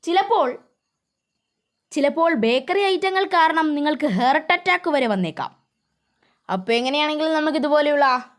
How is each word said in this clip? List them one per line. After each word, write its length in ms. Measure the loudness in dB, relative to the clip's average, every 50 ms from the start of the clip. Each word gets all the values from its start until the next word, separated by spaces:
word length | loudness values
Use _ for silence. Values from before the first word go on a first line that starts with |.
| -4
ചിലപ്പോൾ, 420 | 0 0 0 0 2 2 0 0 0 -2 -8 _ _ _ _ _ _ _ _ _ _ _ _ _ _ _ _ _ _ _ _ _ _ _ _ _ _ -4
ചിലപ്പോൾ 360 | 0 0 0 2 2 0 2 2 2 0
ബേക്കറി 380 | 0 0 0 -2 -2 -2 0 0 0
ഐറ്റങ്ങൾ 340 | 0 0 -2 -2 0 0 -2 0 2
കാരണം 320 | 2 2 2 2 0 0 0 -2 -2
നിങ്ങൾക്ക് 300 | -2 -2 -2 -2 -2 -2 0 0
ഹാർട്ട് 340 | 0 2 2 0 0 0 -2 -2
അറ്റാക്ക് 340 | 0 0 -2 0 0 -2 0 0
വരെ 120 | 0 0 0
വന്നേക്കാം. 360 | 0 -2 -4 -4 -8 -10 -10 _ _ _ _ _ _ _ _ _ _ _ _ _ _ _ _ _ _ _ -6
അപ്പോൾ 260 | -6 -6 -2 0 -2 0
എങ്ങനെയാണെങ്കിലും 560 | 0 0 0 0 -2 -2 -2 -2 -2 0 0 0
നമുക്ക് 220 | 0 0 -2 0 0
ഇതുപോലെയുള്ള 420 | 2 2 2 2 2 2 4 4 2 2 0 -4 -8 _